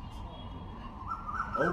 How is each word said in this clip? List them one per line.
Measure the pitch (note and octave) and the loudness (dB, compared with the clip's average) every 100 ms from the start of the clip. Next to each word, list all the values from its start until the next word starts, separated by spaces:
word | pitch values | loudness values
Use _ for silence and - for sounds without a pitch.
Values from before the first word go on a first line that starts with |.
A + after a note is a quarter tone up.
| - - - - - - - - - - - - - - - C#3+ | -6 -6 -6 -6 -6 -6 -6 -6 -8 -6 -2 -2 0 0 2 6
How | E3 | 6